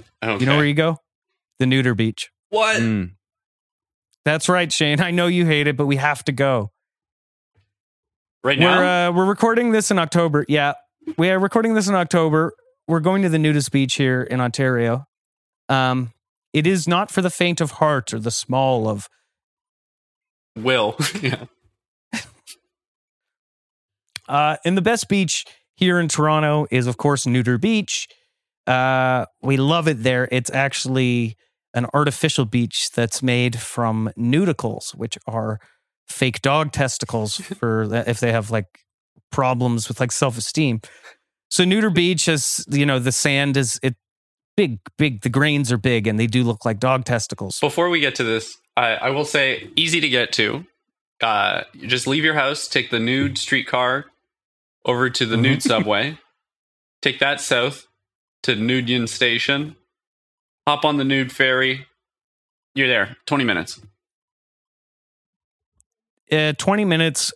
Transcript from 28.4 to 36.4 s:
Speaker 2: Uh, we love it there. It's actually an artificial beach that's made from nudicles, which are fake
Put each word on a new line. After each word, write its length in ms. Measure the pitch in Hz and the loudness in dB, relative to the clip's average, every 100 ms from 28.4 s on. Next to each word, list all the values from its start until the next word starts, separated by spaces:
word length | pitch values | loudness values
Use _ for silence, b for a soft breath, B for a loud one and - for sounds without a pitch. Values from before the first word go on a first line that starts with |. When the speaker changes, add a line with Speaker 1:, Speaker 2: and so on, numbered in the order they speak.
| _ _ - | _ _ -2
Speaker 2:
Uh, 600 | 127 131 131 127 127 - _ | 0 2 2 2 0 -2 _
we 160 | 131 135 | -2 2
love 300 | 139 170 160 | 2 2 2
it 140 | 135 | 0
there. 260 | 123 127 127 | 0 0 0
It's 180 | 127 123 | -2 -2
actually 840 | 131 135 - 131 131 127 120 113 110 _ _ _ | -2 -2 -2 -2 0 0 0 -2 -6 _ _ _
an 120 | - 123 | -4 -2
artificial 500 | 143 147 - 160 - | 0 0 0 -2 0
beach 460 | 117 123 117 - - | 0 0 -2 -2 -4
that's 320 | - 117 - | -2 -2 -2
made 360 | 131 123 123 117 | 0 2 0 -2
from 500 | - - 117 110 110 - | -8 -4 -2 0 -4 -2
nudicles, 760 | 117 147 190 143 117 110 - - | 0 2 0 -2 -6 -8 -12 -10
which 200 | 113 - - | -10 -10 -8
are 340 | 113 110 110 b b b _ - | -6 -6 -6 b b b _ -12
fake 340 | - 127 - | -2 -2 0